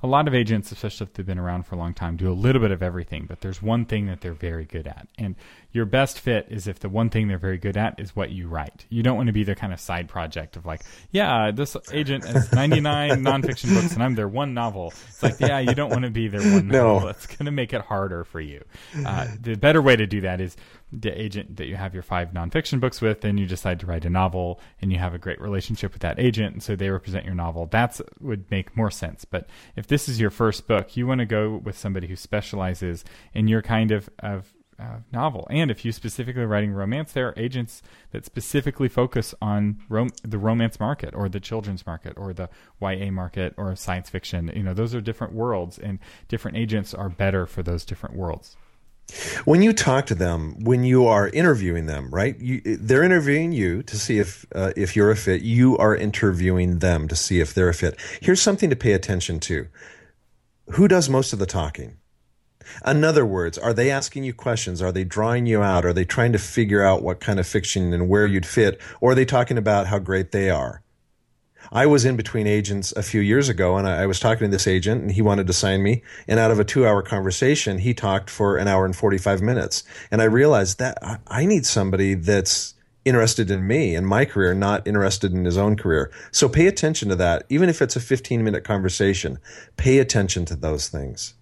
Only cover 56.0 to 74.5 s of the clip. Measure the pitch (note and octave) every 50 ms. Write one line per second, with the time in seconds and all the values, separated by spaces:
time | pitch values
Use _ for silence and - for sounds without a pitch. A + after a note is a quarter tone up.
56 | - G#2 G#2 - - G#2 F#2 E2+ F2+ F#2 F#2 F2+ F2+ F2+ F2 E2+ F2 F#2 F2 D#2
57 | D2+ D#2 D#2+ D#2+ - - G2 F2 E2 D#2 - - F#2 F2+ E2+ - - E2 - -
58 | - - - - - - F3+ F#3+ - A3 G3+ G3+ - E3 C3+ B2 - A#2+ G2+ F#2
59 | - - G2+ F2+ - - E2+ D#2+ - - F2 D2 A#1 - _ - - - - -
60 | - _ _ _ _ _ _ _ _ _ _ _ _ - F2 F#2+ F#3+ G3+ F#3 F3+
61 | D#3+ C3 C3+ C3 C3 - - G2+ G2 F#2 - G2 D#2+ D2 D2 - C2+ A1+ - -
62 | _ _ _ _ _ _ _ _ _ _ _ _ - - - - - - D3 D3
63 | D3+ D#3+ D#3+ D3 C3 G#2+ F#2+ F#2 E2+ E2+ E2 - - A#2 A#2 G#2 A#2+ C3+ C#3 C3+
64 | C3+ - - C#3+ C3+ C3 A#2+ - - C3 A#2 A2 - F#2+ F2+ E2 F#2 F2+ F2 F#2+
65 | F#2+ F2+ - G#2+ A2 A2+ A#2+ B2 A#2+ A#2 A2 G#2 G2+ G2 F#2+ F2+ E2 F2 E2+ F2+
66 | F#2 - - - A#2 A#2+ A#2 G2+ - - - - A2+ G2+ G2+ G#2 G2 F#2+ F#2+ -
67 | - E2+ F2+ - - - G#2 F#2+ F2+ - - G#2+ F#2 - - G2 F#2 F2 F2 E2+
68 | F2 F2+ G2 G#2 G#2 G#2 G2 F#2+ E2+ - - A#2+ A2 G2+ F#2 - - - - -
69 | - A#2+ B2+ B2+ C3 B2+ C#3 B2 A#2+ - B2+ A#2 G#2 G#2+ G#2 G2+ G2 F#2+ G#2 G2+
70 | F#2 F2 F#2+ F#2+ F#2+ E2 - G2+ G2 F#2+ F2 D2 C2 A#1 G#1+ - _ _ _ _
71 | _ _ _ _ _ _ _ _ _ _ _ _ - - - G#2+ C3+ D3 D3 C#3+
72 | A#2 C3 B2+ A2+ G#2 - - A#2 G#2+ G#2 G#2 G#2+ G2+ G2+ G2+ G2 F#2+ - - A2+
73 | G#2+ - - A2 G2+ G2+ A2 C3+ C#3+ C3+ A2 E2+ F#2+ F2+ F#2 G2 G2 F#2+ F2+ D#2
74 | F#2+ G2 F#2 F2+ - A#2 A2+ A2+ A2+ G2+